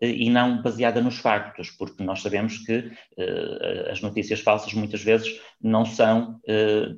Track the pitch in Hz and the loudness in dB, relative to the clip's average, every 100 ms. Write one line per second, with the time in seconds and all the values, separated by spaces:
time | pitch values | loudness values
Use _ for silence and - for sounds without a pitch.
0 | 120 117 117 123 123 117 117 110 117 120 | -2 0 2 4 2 0 -2 0 0 2
1 | 123 - 120 104 - - 87 - 92 - | 0 0 2 2 -2 -12 -14 -10 -10 -6
2 | 95 95 101 101 110 - - 117 117 - | -6 -4 -4 -2 -2 -4 -4 -4 -4 -14
3 | - 92 92 90 - - - 90 - - | -14 -6 -4 -4 -6 -4 -4 -4 -6 -6
4 | 104 107 101 107 110 107 - 107 104 104 | -6 -4 -4 0 2 2 0 -4 -4 -2
5 | 104 113 113 - - _ 110 110 117 120 | 4 4 2 -10 -16 _ 2 2 2 4
6 | 110 113 120 - - 107 107 107 - | 4 4 0 -6 -2 2 4 2 0